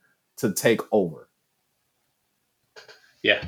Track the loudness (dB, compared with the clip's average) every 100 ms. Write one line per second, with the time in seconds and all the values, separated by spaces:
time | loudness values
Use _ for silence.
0 | _ _ _ -6 -4 0 2 0 0 0
1 | 0 -6 -20 _ _ _ _ _ _ _
2 | _ _ _ _ _ _ _ -20 -20 -20
3 | _ _ 0 0